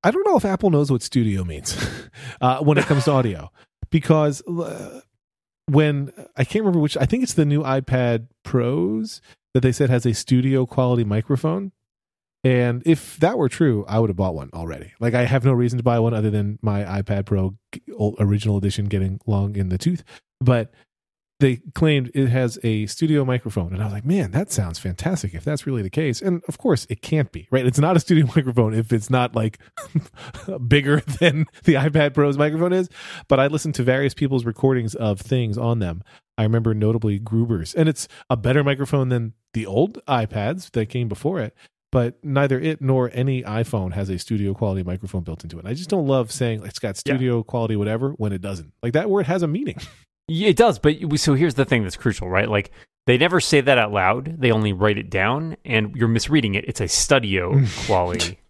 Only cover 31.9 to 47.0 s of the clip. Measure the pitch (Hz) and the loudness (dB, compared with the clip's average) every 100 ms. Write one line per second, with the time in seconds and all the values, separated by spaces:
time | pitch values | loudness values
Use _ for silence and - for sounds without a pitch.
31.9 | 151 147 139 143 139 151 156 175 185 180 | 2 2 4 2 2 0 2 0 0 -2
32.9 | - - - - 135 139 151 160 143 123 | -8 -18 -18 0 2 4 0 -4 -2 2
33.9 | 131 139 - 143 131 117 107 135 127 110 | 2 0 0 0 0 -2 0 2 2 -2
34.9 | - 127 101 - 127 117 104 117 117 92 | -2 -2 -2 -2 -2 0 -2 -2 0 -2
35.9 | 87 - - _ - 110 117 113 107 107 | -6 -12 -20 _ -2 2 2 2 2 2
36.9 | 113 107 101 110 113 117 104 80 165 160 | 2 0 -2 0 0 0 -2 -2 0 0
37.9 | 151 - - _ 123 104 135 143 139 139 | 0 -8 -16 _ -2 2 2 2 -2 0
38.9 | 143 131 123 113 - _ 113 104 101 185 | 0 0 0 -2 -10 _ -8 -2 0 0
39.9 | - - 127 110 110 104 180 - 120 110 | -2 -2 -2 -2 -2 -4 -4 -6 -4 -4
40.9 | 127 120 101 151 185 107 _ _ _ _ | -4 -6 -4 -4 -4 -8 _ _ _ _
41.9 | 127 120 - 147 139 139 131 160 156 135 | 0 0 -4 -2 0 2 0 -2 -2 0
42.9 | 131 123 120 135 127 101 107 117 110 92 | 2 0 0 -2 -2 -4 -4 -2 -2 -4
43.9 | 87 95 90 - 110 101 95 107 95 90 | -4 -4 -6 -4 -2 -2 -2 -2 -2 -4
44.9 | 92 98 95 85 80 - 82 95 135 175 | -8 -6 -8 -8 -12 -14 -14 -10 -10 -4
45.9 | 196 143 135 113 - 120 110 107 - 110 | -2 0 0 0 -4 -4 -4 -8 -8 -8
46.9 | 95 | -6